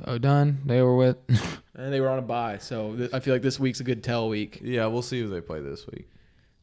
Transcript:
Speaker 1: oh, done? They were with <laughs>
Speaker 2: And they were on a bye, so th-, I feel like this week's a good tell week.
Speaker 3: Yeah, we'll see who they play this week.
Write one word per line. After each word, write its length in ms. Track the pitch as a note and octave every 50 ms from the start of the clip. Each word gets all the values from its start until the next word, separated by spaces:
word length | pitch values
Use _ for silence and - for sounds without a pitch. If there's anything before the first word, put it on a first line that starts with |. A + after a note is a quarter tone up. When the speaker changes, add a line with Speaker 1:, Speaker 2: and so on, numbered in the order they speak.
| -
Speaker 1:
oh, 120 | - B2
done? 440 | A#2 B2 C#3 C#3+ C#3+ D3 D3 C#3+ C3+ C#3
They 160 | C#3 A#2+ B2+
were 140 | B2+ B2+ B2
with 220 | B2+ B2+ B2+ B2+ - - -
<laughs> 300 | A#2+ G2+ - F3 D3 - _ _ -
Speaker 2:
And 160 | - B2+ C#3 C#3
they 80 | C3+
were 80 | C3 C3
on 100 | C3 C3
a 40 | A#2+
bye, 340 | A2+ A#2 A#2+ A#2 A2+ G2+ G2
so 360 | - - B2+ A2+ G#2+ G#2+ A2
th-, 140 | B2 B2 B2 -
I 60 | C3+
feel 140 | - C#3 B2+
like 80 | B2
this 180 | A#2+ C3 B2+ -
week's 200 | C3+ C3 A#2 -
a 40 | B2
good 200 | B2+ B2 A2 -
tell 260 | B2+ A#2+ A#2 A2+ A2
week. 300 | G#2+ G#2+ G#2+ - - - G#2+
Speaker 3:
Yeah, 220 | A#2+ B2+ A#2 A2
we'll 140 | A2 A2+ B2
see 180 | B2 - C3 B2
who 60 | A2+
they 140 | G#2 F#2+ F2
play 180 | E2 - D#2 D2+
this 240 | C#2 C#2 C#2+ - -
week. 200 | - - - - - _ _ _ _ _ _ _ _ _ _